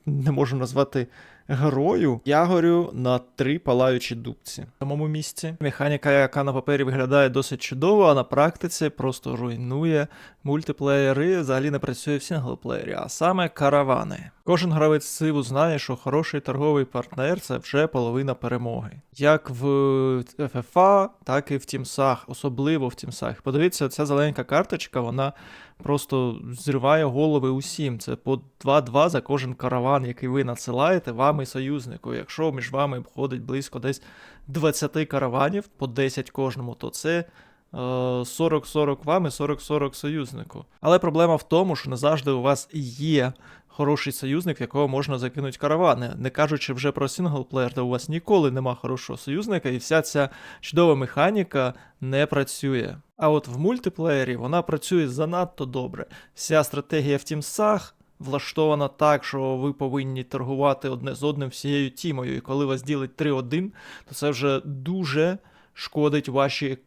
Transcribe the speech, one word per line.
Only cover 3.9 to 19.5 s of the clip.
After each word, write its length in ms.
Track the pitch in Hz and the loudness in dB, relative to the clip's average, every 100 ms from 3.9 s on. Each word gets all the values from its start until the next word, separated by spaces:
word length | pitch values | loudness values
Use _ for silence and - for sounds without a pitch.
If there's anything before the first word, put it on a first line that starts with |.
| 127 - 117 | 2 -2 -8
дубці. 460 | 117 113 - - | -8 -12 -14 -14
В 180 | 139 _ | -14 _
самому 280 | 139 147 151 | -6 -2 -2
місці 480 | 151 151 - 160 165 | -4 -6 -8 -10 -4
механіка, 520 | 147 - 147 147 147 | -4 0 0 2 4
яка 320 | 139 131 143 | 4 4 2
на 100 | 139 | -2
папері 300 | 131 127 143 | -2 0 0
виглядає 460 | 131 135 127 143 135 | 0 0 2 4 4
досить 320 | 127 135 135 | 2 -2 -6
чудово, 440 | - 131 165 214 180 | -8 0 4 6 6
а 80 | |
на 100 | 139 | 6
практиці 640 | 120 131 156 - 175 - 156 | 4 2 2 2 -6 -2 -2
просто 460 | - 131 127 131 120 | 0 -4 -4 -6 -6
руйнує 720 | 120 117 123 135 165 151 147 - - _ | -6 -6 -4 -2 2 2 0 -8 -20 _
мультиплеєри, 960 | 143 147 156 147 139 139 139 135 165 185 | -2 -2 -2 -2 2 4 4 4 2 2
взагалі 320 | 139 131 143 | 2 0 0
не 80 | 143 | -2
працює 380 | 135 127 - 143 | -2 -4 -2 -4
в 60 | |
сінглплеєрі, 720 | - 160 123 123 120 123 - - | -2 -4 -4 -6 -6 -6 -4 -6
а 120 | - | -8
саме 400 | - 165 185 170 | 0 2 2 0
каравани. 840 | - 139 143 135 123 107 90 - - | 2 4 4 4 2 0 -8 -14 -8
Кожен 280 | - 175 175 | 0 2 2
гравець 340 | 156 156 151 - | 4 4 4 0
Сиву 380 | - 156 147 | -2 0 0
знає, 360 | 123 131 165 151 | 0 2 2 2
що 160 | - 127 | -4 -6
хороший 440 | - 143 165 147 | 0 0 0 -4
торговий 460 | - 135 151 147 131 | -4 0 2 2 0
партнер — 540 | 123 - 135 135 170 | -4 -6 -4 -2 -2
це 160 | - 127 | -4 -6
вже 300 | - 139 156 | 0 2 2
половина 460 | 139 120 123 139 | 2 0 0 -2
перемоги. 680 | 123 120 120 120 120 110 143 - - | -4 -4 -4 -4 -6 -10 -14 -20 0
Як 320 | 143 156 | 4 4
в 160 | - | 2